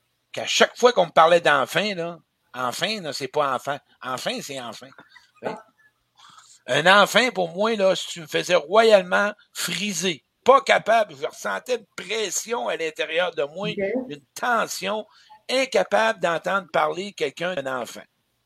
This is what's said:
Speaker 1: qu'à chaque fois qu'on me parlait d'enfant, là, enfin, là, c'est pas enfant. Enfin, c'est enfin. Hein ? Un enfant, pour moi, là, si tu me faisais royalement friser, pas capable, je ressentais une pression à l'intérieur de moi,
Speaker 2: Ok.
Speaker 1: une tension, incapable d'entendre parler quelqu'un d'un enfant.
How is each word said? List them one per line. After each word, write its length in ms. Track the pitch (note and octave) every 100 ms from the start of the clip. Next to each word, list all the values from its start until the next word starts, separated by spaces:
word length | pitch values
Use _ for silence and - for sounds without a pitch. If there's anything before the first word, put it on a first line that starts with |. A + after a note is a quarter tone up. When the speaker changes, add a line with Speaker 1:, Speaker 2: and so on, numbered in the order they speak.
| _ _ _
Speaker 1:
qu'à 140 | - A2+
chaque 300 | - - -
fois 160 | B3
qu'on 140 | A#3+ E3+
me 60 |
parlait 300 | E3+ E3 F3
d'enfant, 520 | D#3+ C#3+ A#2+ D#3+ G#3
là, 240 | F#3 E3+ E3 _ _ _
enfin, 460 | B2 B2 A2+ F3+ A3
là, 100 | D#3
c'est 160 | C3 C3+
pas 260 | D3+ C#3+
enfant. 240 | - - C#3 - _
Enfin, 380 | B2+ B2 F#3 B3+
c'est 180 | - C3+
enfin. 300 | A#2+ G#2 C3 - - _ _ _
Hein ? 140 | - - - _ _ _ _ _ - - - _ -
Un 360 | C3+ E3+ G3+
enfant, 280 | F#3 G3+ B3
pour 200 | - E3+
moi, 260 | E3+ A3 A3
là, 180 | F#3+
si 140 | F3 -
tu 120 | F3
me 40 | D#3
faisais 280 | D#3+ D#3
royalement 800 | F3 D3 G#3+ A3+ G#3 F3+ G3 G3+ - _
friser, 720 | - - F3 G#3 E3 F#3 D3 _ _
pas 160 | - C4+
capable, 520 | - G3 G3 A3+ G#3
je 120 | C3+ D3+
ressentais 500 | - G#3 G3 - A#3+
une 100 | G3+
pression 760 | - F#3 A3 G3+ - G#3+ A#3 A3+
à 80 | D#3+
l'intérieur 560 | D#3+ D#3 D#3 D#3+ F3+
de 100 | D#3
moi, 240 | C#3+ E3 G3
Speaker 2:
Ok. 100 | G3+ G3 B3 B3+
Speaker 1:
une 160 | C#3+ _
tension, 720 | - B3 A#3 E3 - F#3 G#3+ G#3 _ _ - -
incapable 720 | B3+ C4 G#3 F#3 G3+ A3+ G3+
d'entendre 480 | E3+ D#3+ F3 F#3+ F3+
parler 400 | E3+ D3+ E3 G3+
quelqu'un 420 | - D3 - F3
d'un 260 | F3+ C3 C3
enfant. 220 | A2 G#2 - _ _ _